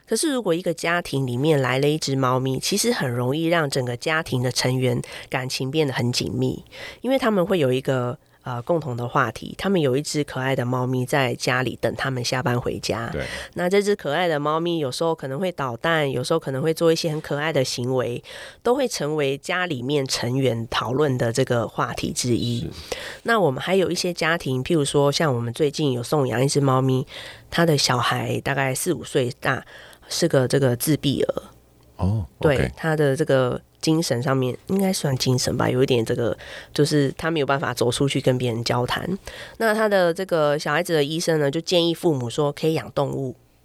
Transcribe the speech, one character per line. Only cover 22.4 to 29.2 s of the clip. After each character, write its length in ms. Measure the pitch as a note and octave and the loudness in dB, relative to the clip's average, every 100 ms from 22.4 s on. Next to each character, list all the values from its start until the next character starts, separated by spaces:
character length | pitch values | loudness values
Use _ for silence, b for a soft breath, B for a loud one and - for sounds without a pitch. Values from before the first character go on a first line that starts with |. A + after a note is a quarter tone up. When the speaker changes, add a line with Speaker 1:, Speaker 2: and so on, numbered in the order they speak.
| A#2+ A#2+ | 0 -4
Speaker 2:
是。 100 | - - B B B B | -6 -10 B B B B
Speaker 1:
那 160 | - A3+ | -2 2
我 100 | D#3+ | 2
们 100 | C3 | 0
还 160 | - F#3+ | 0 2
有 140 | E3+ | 2
一 60 | F3+ | 0
些 180 | F3+ | -4
家 240 | F3 D#3+ E3+ | -2 0 0
庭， 260 | C#3 B2+ | -2 -2
譬 120 | B2+ E3 | 0 2
如 100 | C#3 | 2
说 260 | D3 C#3+ | 4 4
像 220 | C#3 D#3+ | 2 2
我 60 | A#2+ | 0
们 120 | A#2 | -2
最 200 | A#2+ D3 | 0 0
近 220 | C#3+ D3 | 2 0
有 100 | B2 | 0
送 240 | A#2 D#3 B2+ | 0 0 2
养 180 | A#2 C#3 | 2 2
一 20 | |
只 140 | C#3+ | 4
猫 180 | C3+ C3 | 4 4
咪， 280 | C3 C3 C3+ B B B B | 4 2 0 B B B B
它 160 | - E3 | 0 4
的 100 | C#3+ | 4
小 220 | - B2 | 2 2
孩 420 | - B2 A#2+ A#2+ | 0 0 -2 -2
大 120 | C3+ | -2
概 220 | C#3 C3+ C3 | 0 0 0
四 180 | F3+ | -2
五 100 | D#3+ | -2
岁 280 | B2+ D3 | -2 0